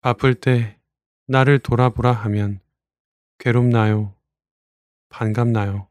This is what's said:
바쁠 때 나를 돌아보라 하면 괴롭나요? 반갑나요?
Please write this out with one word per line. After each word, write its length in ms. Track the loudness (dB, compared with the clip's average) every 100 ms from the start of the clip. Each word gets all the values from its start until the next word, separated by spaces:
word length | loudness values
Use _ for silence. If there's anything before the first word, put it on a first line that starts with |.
바쁠 340 | -2 0 0 0
때 440 | 0 0 -2 -10 _ _ _ _ -2
나를 320 | 0 2 2
돌아보라 520 | 0 0 0 0 -2
하면 480 | -2 -2 -4 -4 -6 _ _ _ _ _ _ _ _
괴롭나요? 760 | 0 2 2 2 2 0 -4 -12 _ _ _ _ _ _ _ _ _
반갑나요? 760 | -8 -4 -2 0 0 -2 -6 -12